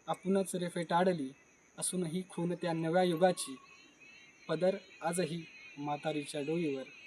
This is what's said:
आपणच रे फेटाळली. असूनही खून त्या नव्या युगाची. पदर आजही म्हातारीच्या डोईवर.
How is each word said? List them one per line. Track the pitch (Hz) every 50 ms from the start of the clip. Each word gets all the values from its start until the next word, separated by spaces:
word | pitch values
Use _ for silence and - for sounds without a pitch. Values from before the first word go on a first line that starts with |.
| _ 165
आपणच | 160 - - 180 196 196 190 - -
रे | 180 175 175
फेटाळली. | - 175 165 - 175 170 185 190 180 160 135 131 139 - - _ _ _ _ _ _ -
असूनही | 160 - - 180 180 160 160 185 185 -
खून | - - 170 175 175
त्या | - - 170 165
नव्या | 165 165 160 160 185 185
युगाची. | 180 170 156 185 185 180 - - 139 131 - - - - - - - - _ - - - - - - - - - -
पदर | 160 160 180 185 190 196 - - - -
आजही | 151 165 175 180 175 147 170 170 160 - - - - - - 143
म्हातारीच्या | 143 147 147 143 - 156 151 151 147 - - 151
डोईवर. | 139 147 160 175 170 147 135 131 131 - - - -